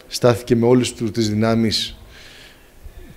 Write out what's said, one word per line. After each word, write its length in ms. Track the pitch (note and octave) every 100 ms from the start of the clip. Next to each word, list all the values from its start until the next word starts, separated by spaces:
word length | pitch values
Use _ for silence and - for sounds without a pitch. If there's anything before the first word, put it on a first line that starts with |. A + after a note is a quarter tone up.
| -
στάθηκε 480 | - B2 A2+ - A#2
με 100 | A#2
όλες 260 | B2+ A#2+
του 180 | - A#2
τις 180 | A#2 G#2+
δυνάμεις 680 | G#2 A2 A2+ A2+ - - - - - - - - - - - - - -